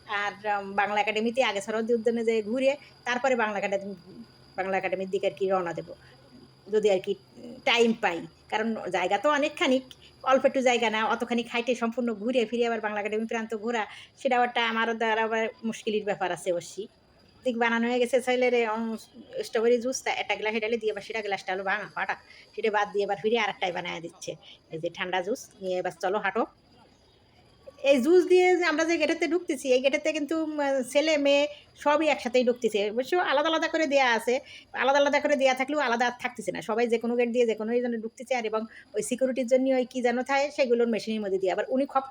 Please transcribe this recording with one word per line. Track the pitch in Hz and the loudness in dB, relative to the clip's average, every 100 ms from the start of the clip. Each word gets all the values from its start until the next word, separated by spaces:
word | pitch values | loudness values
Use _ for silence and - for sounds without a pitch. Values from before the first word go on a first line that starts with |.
| - | -8
আর, | 208 208 | -4 -4
উম, | 190 208 202 196 | -4 -4 -4 -2
বাংলা | 202 202 208 | -2 0 2
একাডেমিতে | 208 214 226 233 | 0 0 0 2
আগে | 233 202 | 2 0
শরদ্দি | 208 220 226 | -2 -4 0
উদ্যানে | 233 226 233 | 2 2 0
যেয়ে | 226 226 | 2 0
ঘুরে | 208 254 262 285 - - | 0 0 2 0 -6 -12
তারপরে | 240 247 269 247 | -4 -2 0 2
বাংলা | 214 202 | 0 0
একাডেমি, | 196 196 196 185 180 233 226 _ - - | -2 -2 -4 -10 -14 -20 -20 _ -14 -6
বাংলা | 190 190 | -2 -2
একাডেমির | 185 185 190 | -2 -4 -4
দিকে | 190 196 | -2 -2
আর | 190 | -2
কি | 190 | 0
রওনা | 190 170 | 0 -2
দেবো, | 165 - - - - - - - _ - | -6 -10 -14 -20 -20 -20 -20 -20 _ -2
যদি | 214 202 | 0 2
আর | 190 | 2
কি, | - 392 - - | 0 -6 -8 -20
উম, | - - | -18 -6
টাইম | - 240 233 | 0 4 4
পাই। | 220 202 170 170 - - | 4 0 -2 -8 -16 -6
কারণ | 214 226 220 - | -4 -2 -4 -4
জায়গা | 180 185 240 | -2 0 2
তো | 294 | 2
অনেকখানিক, | 294 302 302 330 262 262 - - - | 2 0 0 2 2 0 -14 -20 -8
অল্প | - 262 | 2 4
একটু | 269 269 | 4 2
জায়গা | 247 240 226 | 2 2 2
না, | 220 220 | 0 0
অতখানি | 226 233 233 | -2 0 -2
হাইটে | 233 240 240 | -2 -4 -2
সম্পূর্ণ | 240 233 233 240 | -2 -2 -2 -4
ঘুরে | 208 214 254 | -4 -2 0
ফিরে | 214 233 233 | 0 0 0
আবার | 226 | -2
বাংলা | 214 208 | -4 -4
একাডেমি | 208 214 226 | -2 -4 -4
প্রান্ত | 233 220 226 | -4 -6 -6
ঘোরা, | 220 240 202 - - - | -4 -4 -4 -8 -20 -18
সেটাও | 269 247 | -2 0
একটা | 240 240 226 | 2 2 0
আমার | 226 226 226 | 0 0 0
দ্বারা | 226 220 | 0 0
আবার | 220 226 226 - | 0 0 -2 -4
মুশকিলের | 226 214 - 208 | -8 -6 -4 -2
ব্যাপার | 196 190 185 | -2 -2 -2
আছে | 170 190 | -4 -2
অবশ্যই। | 175 170 - 220 _ _ _ _ _ | -4 -4 -12 -14 _ _ _ _ _
দিক | 254 226 | -4 0
বানানো | 233 233 233 | 0 2 0
হয়ে | 247 | 2
গেছে | 240 254 | 2 2
ছেলেরে, | 247 247 247 240 226 | 2 2 2 2 0
উম, | 220 226 220 - 233 - - | -2 -4 -8 -12 -20 -12 -8
স্ট্রবেরি | 214 233 233 247 | -4 0 4 2
জুস, | 240 262 | 2 -4
তা | 226 | -4
একটা | - 202 | -4 -4
গ্লাসে | 196 214 220 | -4 -2 -2
ঢেলে | 214 233 | -2 -2
দিয়ে | 220 | -2
এবার | 196 | -6
সেটা | - 220 | -6 -8
গ্লাসটা | 208 190 - | -4 -6 -4
হলো | 190 | -4
ভাঙা, | 196 208 180 | -2 -4 -4
ফাটা। | - 196 180 - - - - | -6 -6 -6 -10 -20 -18 0
সেটা | 220 | 2
বাদ | 208 202 | 2 0
দিয়ে | 202 | 0
এবার | 202 196 | -2 0
ফিরে | 220 233 | 0 2
আরেকটাই | 202 - 190 | 0 -2 -4
বানায় | 175 175 170 | -4 -6 -8
দিচ্ছে। | 165 - - 160 - - _ | -12 -12 -12 -12 -16 -20 _
এই | 160 | -8
যে | 165 | -8
ঠান্ডা | 170 185 185 | -4 -2 -2
জুস | 180 262 - - | -2 -6 -8 -10
নিয়ে | 185 180 | -4 -4
এবার | 180 - | -4 -4
চলো | 185 208 | -2 -2
হাঁটো। | 190 220 302 _ _ _ - _ _ _ _ _ _ _ - - | -2 -2 -4 _ _ _ -20 _ _ _ _ _ _ _ -20 -4
এই | 269 277 | 4 4
জুস | 254 359 | 6 6
দিয়ে | 339 359 359 359 | 6 6 6 4
যে | |
আমরা | 349 302 | 2 2
যে | 330 339 | 2 2
গেটেতে | 294 330 339 | 0 0 0
ঢুকতেছি, | 349 349 277 269 | -2 -2 -4 2
এই | 254 | 2
গেটেতে | 269 294 311 | 4 0 0
কিন্তু, | 302 285 320 | -2 -2 -2
উম, | 311 302 277 269 254 | -2 -2 0 0 0
ছেলে | 285 311 302 | 0 2 2
মেয়ে | 285 285 294 - - - | 4 2 2 -4 -20 -4
সবই | 285 294 311 | 0 2 2
একসাথেই | 262 240 254 | 0 0 2
ঢুকতেছে। | 240 240 220 214 208 | 2 2 0 0 0
অবশ্য | 226 262 359 | -2 0 0
আলাদা | 339 277 320 | 2 2 2
আলাদা | 320 320 | 0 0
করে | 320 311 | 0 2
দেয়া | 277 254 | 4 4
আছে। | 226 226 262 - - - | 2 0 -2 -4 -16 -14
আলাদা | - 247 285 | -2 2 4
আলাদা | 285 285 | 4 2
করে | 285 285 | 2 2
দেয়া | 269 | 2
থাকলেও | 254 262 302 | 2 0 0
আলাদা | 254 233 247 | 0 2 0
আর | 247 | -2
থাকতেছে | 247 - 214 | -8 -6 -2
না। | 170 | -2
সবাই | 160 220 240 | 0 0 2
যে | 226 | 0
কোনো | 233 240 | 0 0
গেট | 240 | 2
দিয়ে | 240 233 | 2 2
যে | |
কোনো | 214 220 | 0 -2
এই | 240 | -2
জন্য | 247 233 | -2 -4
ঢুকতেছে। | 226 - 240 | -8 -12 -6
আর | 254 220 | -4 -2
এবং | 220 226 - - | -4 -6 -12 -10
ওই | 214 | -6
সিকিউরিটির | 196 247 262 262 240 | -4 -2 0 0 2
জন্য | 262 262 | 2 4
ওই | 262 | 2
কি | 247 254 | 0 -2
যেন | 240 240 | 0 0
থাকে, | 247 277 285 | 0 0 0
সেগুলোর | 285 262 233 233 | 0 2 4 2
মেশিনের | 214 - 220 | 0 -2 -4
মধ্যে | 202 190 | -2 -2
দিয়ে। | 190 | 0
আবার | 180 - | 0 0
উনি | 262 277 | 0 0
খপ | 269 269 | -2 -2